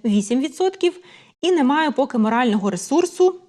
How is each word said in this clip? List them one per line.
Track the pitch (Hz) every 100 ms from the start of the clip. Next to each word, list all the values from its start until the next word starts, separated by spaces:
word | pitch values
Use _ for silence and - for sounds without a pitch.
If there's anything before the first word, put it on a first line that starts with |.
| 233
вісім | 208 202 247
відсотків. | 294 - 370 381 359 359 - - - _
І | 339
не | 349
маю | 254 294 311
поки | - 277 240
морального | 214 233 247 208 196
ресурсу | 180 - 294 359 - 370 370